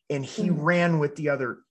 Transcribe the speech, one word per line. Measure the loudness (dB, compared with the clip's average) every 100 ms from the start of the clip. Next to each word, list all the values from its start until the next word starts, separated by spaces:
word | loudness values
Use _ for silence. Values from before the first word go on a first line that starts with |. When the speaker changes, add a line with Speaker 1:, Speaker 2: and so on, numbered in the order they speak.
| -6
Speaker 1:
and | -4 -4
he | -2
Speaker 2:
Mm-hmm. | 0 0
Speaker 1:
ran | 2 2 4 2
with | 0 -2
the | -2
other, | -2 -2 -6 _